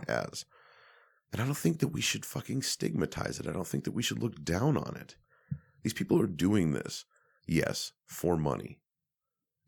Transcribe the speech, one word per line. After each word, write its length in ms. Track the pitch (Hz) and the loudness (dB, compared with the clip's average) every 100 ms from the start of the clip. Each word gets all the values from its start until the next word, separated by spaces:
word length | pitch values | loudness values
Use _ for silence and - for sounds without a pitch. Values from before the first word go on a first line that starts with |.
| - | 0
as. 380 | 58 - - - _ - - - - _ _ _ | -2 -2 -8 -14 _ -20 -20 -20 -20 _ _ _
And 100 | - | -4
I 20 | |
don't 140 | 123 147 | -2 2
think 220 | 165 160 | 2 2
that 80 | 135 | 0
we 120 | - | 2
should 240 | 113 110 | -2 -2
fucking 380 | - - - 131 | -6 -8 -4 -4
stigmatize 760 | - - - - 78 - - - | -2 -2 0 0 0 0 -4 -4
it. 80 | - | -4
I 40 | |
don't 140 | 85 87 | -4 -2
think 180 | 71 | -2
that 80 | - | -2
we 100 | - | -2
should 200 | 120 113 | -2 0
look 200 | 113 - | -2 -4
down 320 | 73 87 139 117 | -2 2 4 2
on 200 | - - | 0 -8
it. 180 | - - _ _ _ - - _ | -12 -20 _ _ _ -10 -10 _
These 100 | - | -4
people 280 | - 190 170 | -2 2 4
are 40 | 104 | 4
doing 460 | 78 90 107 82 | 2 4 6 4
this, 320 | 65 - - - _ _ _ - | 2 -2 -8 -14 _ _ _ 0
yes, 460 | 80 - - - - - | 2 2 -2 -6 -12 -16
for 300 | - 85 82 | -2 2 2
money. 420 | 73 55 55 - _ _ _ _ _ _ _ _ | 2 0 -6 -14 _ _ _ _ _ _ _ _